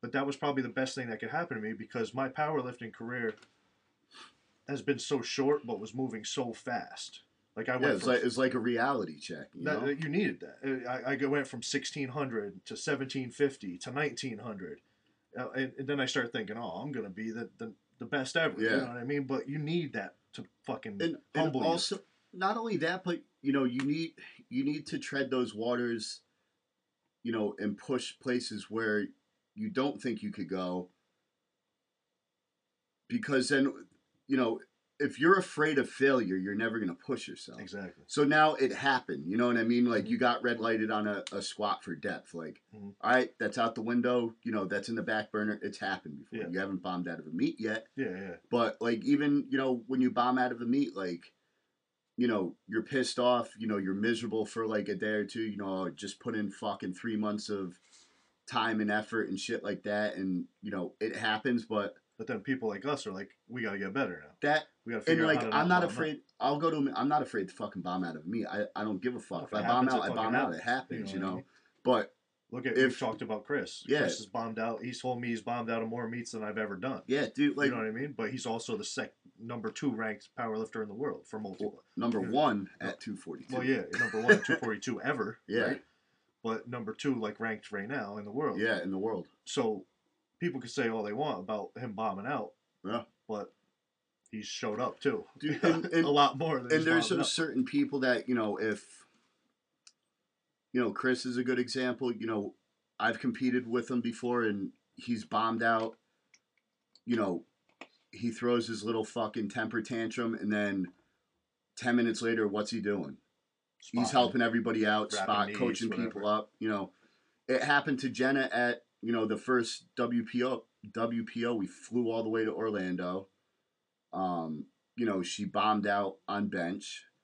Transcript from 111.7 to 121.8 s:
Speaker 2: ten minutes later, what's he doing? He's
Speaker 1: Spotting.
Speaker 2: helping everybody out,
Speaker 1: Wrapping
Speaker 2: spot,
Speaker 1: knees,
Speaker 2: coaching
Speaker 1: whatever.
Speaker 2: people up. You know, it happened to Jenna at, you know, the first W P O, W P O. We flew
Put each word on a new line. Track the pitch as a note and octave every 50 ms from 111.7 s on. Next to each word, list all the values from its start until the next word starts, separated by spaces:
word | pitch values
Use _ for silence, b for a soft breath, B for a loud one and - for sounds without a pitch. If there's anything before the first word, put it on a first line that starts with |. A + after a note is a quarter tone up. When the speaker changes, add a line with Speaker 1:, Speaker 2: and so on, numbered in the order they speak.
| _
Speaker 2:
ten | - - B2 A#2+
minutes | A#2+ A#2 A#2 A2 G#2+
later, | A#2 A2+ A2+ A2 A2 G2+
what's | G2 G#2 G#2 -
he | A#2 A2+
doing? | F#2+ G#2 G2+ G2 F2+ - - - _ _ _ _ _ _ _ _ _ _ _ _
He's | - - - A#2+ B2 A#2
Speaker 1:
Spotting. |
Speaker 2:
helping | - C3 B2 A2 G2 B2
everybody | A#2 A#2 A2+ A#2 G#2+ A#2 G#2+ A2 G#2+
out, | G#2+ G#2+ G#2+ G#2 G#2
Speaker 1:
Wrapping | - G2+ F#2+ G2+ G#2
Speaker 2:
spot, | G#2 G#2 G2+
Speaker 1:
knees, | G2+ G#2+
Speaker 2:
coaching | B2 A#2+ A2 - A2+ A2+
Speaker 1:
whatever. | G#2+ - A#2 A2+
Speaker 2:
people | G#2+ G#2 G2+ G#2
up. | G#2+ G#2+ G#2+ - _ _
You | A2+ A2
know, | G#2+ - F#2+ F2+ b b b b b b b b b b b -
it | C3 C3 C3
happened | C#3+ C#3+ C#3+ C#3 D#3+ C#3 B2+
to | - C3
Jenna | A2 A#2+ B2+ C3 C#3 C#3 C3 -
at, | - A#2 A#2+ A#2+ A#2+ - _ _ _ _
you | - A2
know, | A#2 A2+ A2
the | G#2+ A2 G#2+
first | - C3 B2+ B2 A#2 A2+ - - - _ _
W | - B2 B2 B2 A#2+ A2
P | A2 - B2 B2
O, | C3 B2+ A2+ - _ _ _ - G#2 -
W | - - A#2 A#2+ A#2 A2
P | A2 - A#2 A#2
O. | A#2+ A#2+
We | A2 F#2+ F#2
flew | - -